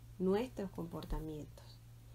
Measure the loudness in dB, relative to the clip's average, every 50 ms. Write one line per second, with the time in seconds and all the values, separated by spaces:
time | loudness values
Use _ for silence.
0 | -10 -12 0 4 6 8 8 8 6 2 0 -2 -4 -2 -2 -4 -4 -2 -4 -4
1 | -2 0 0 0 0 -2 -2 -4 -4 -6 -8 -12 -14 -14 -14 -14 -14 -16 -16 -16
2 | -14 -14 -14